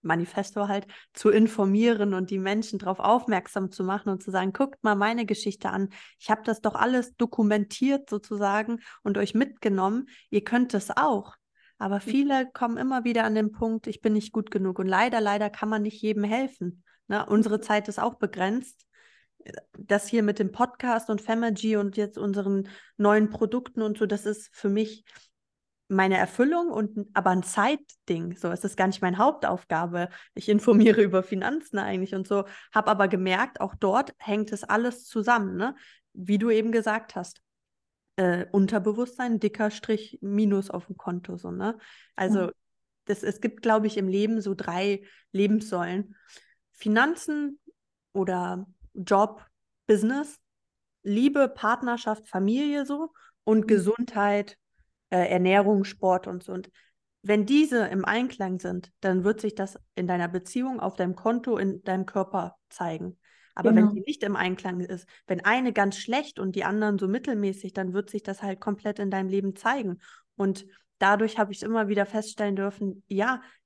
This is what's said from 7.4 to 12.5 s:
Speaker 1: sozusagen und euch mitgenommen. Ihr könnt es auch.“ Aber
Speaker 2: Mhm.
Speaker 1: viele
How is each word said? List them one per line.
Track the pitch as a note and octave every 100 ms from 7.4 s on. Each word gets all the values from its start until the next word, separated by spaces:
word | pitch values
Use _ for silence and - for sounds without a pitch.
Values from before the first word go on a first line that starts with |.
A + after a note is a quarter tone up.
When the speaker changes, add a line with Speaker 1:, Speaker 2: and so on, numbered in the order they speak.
| G#3 G#3+ G#3 - C4 C#4 C#4
Speaker 1:
sozusagen | G#3 - G#3 G3+ G#3 A3 A#3 - -
und | G#3 G3+
euch | G3+
mitgenommen. | G#3+ C#4 - A3 G3 F#3+ A#3 C4+ - _
Ihr | G#3
könnt | G#3 A#3+ B3 G3+
es | - -
auch.“ | D4 G#3 - - _ _ _ -
Aber | G3 G3+
Speaker 2:
Mhm. | G3+
Speaker 1:
viele | C4 C#4 C4+ B3+